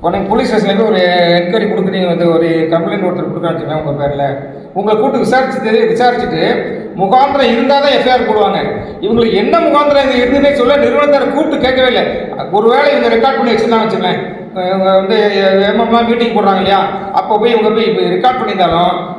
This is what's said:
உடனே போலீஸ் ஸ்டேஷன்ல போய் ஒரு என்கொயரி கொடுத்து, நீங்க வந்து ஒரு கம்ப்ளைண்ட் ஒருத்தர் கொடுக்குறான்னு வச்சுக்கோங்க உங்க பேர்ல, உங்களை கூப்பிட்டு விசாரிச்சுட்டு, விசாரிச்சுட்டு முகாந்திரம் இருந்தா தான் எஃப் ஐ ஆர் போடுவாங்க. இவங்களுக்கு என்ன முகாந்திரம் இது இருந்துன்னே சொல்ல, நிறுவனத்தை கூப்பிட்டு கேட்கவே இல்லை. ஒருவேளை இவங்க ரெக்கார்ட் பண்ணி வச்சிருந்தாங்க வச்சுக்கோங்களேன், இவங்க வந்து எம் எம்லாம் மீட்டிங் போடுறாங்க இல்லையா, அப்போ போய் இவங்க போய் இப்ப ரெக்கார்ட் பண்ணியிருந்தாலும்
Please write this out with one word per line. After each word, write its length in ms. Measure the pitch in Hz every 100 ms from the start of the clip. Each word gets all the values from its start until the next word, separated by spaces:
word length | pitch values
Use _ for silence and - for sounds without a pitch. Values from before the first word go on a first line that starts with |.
உடனே 160 | 165 196 190
போலீஸ் 200 | 233 254
ஸ்டேஷன்ல 260 | 214 196 196
போய் 120 | 220
ஒரு 100 | 196 180 180 170 175
என்கொயரி 280 | 180 220 214
கொடுத்து, 280 | 196 185 185
நீங்க 140 | 180
வந்து 140 | 170 170 165
ஒரு 120 | 170 165 156
கம்ப்ளைண்ட் 320 | 165 - 202 180
ஒருத்தர் 200 | 175 151
கொடுக்குறான்னு 300 | 165 170 160
வச்சுக்கோங்க 240 | 147 156
உங்க 100 | 151 143
பேர்ல, 240 | 143 143 143 143 - - - 185
உங்களை 160 | 202 220
கூப்பிட்டு 280 | 262 262 -
விசாரிச்சுட்டு, 460 | 254 254 254 226 220 226
விசாரிச்சுட்டு 500 | - 247 226 196 160 190 220 - - - -
முகாந்திரம் 520 | 196 254 277 277 247
இருந்தா 240 | 233 269 277
தான் 120 | 285 -
எஃப் 120 | 254
ஐ 40 |
ஆர் 140 | 254 233
போடுவாங்க. 300 | 214 202 196 113 - - -
இவங்களுக்கு 320 | 190 226 226 190
என்ன 120 | 240 330 320
முகாந்திரம் 400 | 294 294 285 262
இது 140 | 247
இருந்துன்னே 280 | 247 277 285 -
சொல்ல, 160 | 240 285
நிறுவனத்தை 440 | - 285 294 285 247 277
கூப்பிட்டு 280 | 311 285 254
கேட்கவே 220 | 254 254
இல்லை. 120 | 214 - - - - - 190
ஒருவேளை 280 | 226 254 294
இவங்க 160 | 262 240
ரெக்கார்ட் 240 | 226 269 277
பண்ணி 140 | 240
வச்சிருந்தாங்க 340 | 220 220 226 220
வச்சுக்கோங்களேன், 340 | 185 180 208 - - - 190 180
இவங்க 180 | 190 190 190
வந்து 160 | 196 220 208 196 190 190 196
எம் 160 | 220
எம்லாம் 260 | 226 233 226
மீட்டிங் 260 | 233 233 226
போடுறாங்க 260 | 196 190
இல்லையா, 180 | 190 196 - 196 - -
அப்போ 140 | - 214
போய் 120 | 233
இவங்க 160 | 226 214 226
போய் 120 | 220
இப்ப 160 | 185 180
ரெக்கார்ட் 260 | 180 254 247
பண்ணியிருந்தாலும் 560 | 208 202 175 165 175 180 -